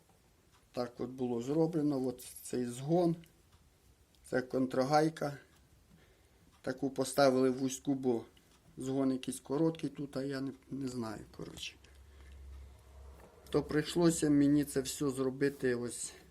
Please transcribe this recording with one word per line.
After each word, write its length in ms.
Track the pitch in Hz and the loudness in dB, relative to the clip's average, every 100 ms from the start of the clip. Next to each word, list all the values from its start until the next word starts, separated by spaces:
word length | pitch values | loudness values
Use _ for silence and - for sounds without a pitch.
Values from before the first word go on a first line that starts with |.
| _ _ _ _ _ _ _ | _ _ _ _ _ _ _
так 280 | - 120 - | -6 -6 -6
от 100 | 123 | -8
було 320 | 131 123 117 | -4 -2 -2
зроблено, 640 | 123 156 165 165 147 135 131 | -2 2 2 2 0 0 -2
от 160 | 123 - - | -4 -12 -16
цей 240 | - 123 123 | -6 -4 -4
згон, 500 | 123 139 170 170 165 - _ _ - _ _ _ _ _ _ | -6 0 4 4 0 -8 _ _ -20 _ _ _ _ _ _
це 180 | - 127 | -4 -2
контрагайка. 960 | 127 131 131 131 131 151 160 160 147 139 - _ _ - _ - - _ _ _ - _ | 0 0 0 2 4 6 4 0 -6 -6 -16 _ _ -20 _ -20 -20 _ _ _ -20 _
Таку 280 | - 127 139 | -8 -4 -4
поставили 600 | 135 131 - 139 127 131 | -2 -2 6 6 6 4
вузьку, 440 | 127 135 - 143 | 2 -2 -4 -4
бо 320 | 131 127 113 - - _ - - - | 0 2 0 -2 -20 _ -20 -20 -8
згон 340 | 131 135 135 | -4 0 0
якийсь 280 | 131 127 - | 0 -4 -8
короткий 500 | - 139 165 165 139 | -4 0 0 0 -8
тут, 280 | 143 139 131 | -6 -8 -6
а 60 | |
я 180 | 139 135 | -4 -4
не, 100 | 135 135 - | -6 -8 -12
не 160 | 135 131 | -8 -6
знаю, 340 | 123 110 104 - - | -6 -6 -8 -14 -14
коротше. 380 | - - - - - - - - - - - - - - - - - - - - - | -14 -12 -14 -14 -20 -20 -20 -20 -20 -20 -18 -18 -20 -20 -20 -20 -20 -20 -20 -20 -2
То 140 | 147 | -2
прийшлося 680 | 147 147 151 170 170 165 151 | 0 -2 0 4 4 4 4
мені 360 | 143 143 147 139 | 6 6 6 2
це 160 | 139 | -2
все 280 | 131 - 143 | -2 -2 -2
зробити, 680 | 127 131 135 143 143 127 120 | 0 -2 0 -2 0 -2 -2
ось 380 | 117 - - - - | -4 -8 -10 -12 -20